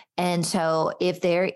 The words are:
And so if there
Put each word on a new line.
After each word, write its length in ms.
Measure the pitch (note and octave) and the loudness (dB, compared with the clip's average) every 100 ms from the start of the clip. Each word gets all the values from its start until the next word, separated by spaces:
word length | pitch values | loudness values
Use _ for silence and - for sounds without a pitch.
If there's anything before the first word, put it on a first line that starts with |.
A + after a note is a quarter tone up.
| - - | -14 -4
And 280 | F3+ F3 D#3+ | -2 0 -2
so 460 | F#3+ E3 D#3+ D#3 - | 0 0 2 0 0
if 220 | F3+ F3 | -2 0
there 300 | F3+ E3+ F#3 | 0 0 0